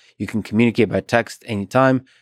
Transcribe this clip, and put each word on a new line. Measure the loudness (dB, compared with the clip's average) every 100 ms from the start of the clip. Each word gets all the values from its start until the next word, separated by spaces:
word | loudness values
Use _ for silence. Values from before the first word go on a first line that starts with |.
| _ -12
You | -8
can | -6
communicate | -4 2 2 2 0
by | 0
text | -2 -2 -2 -10 -10
anytime | -8 -2 2 2 2 -4 _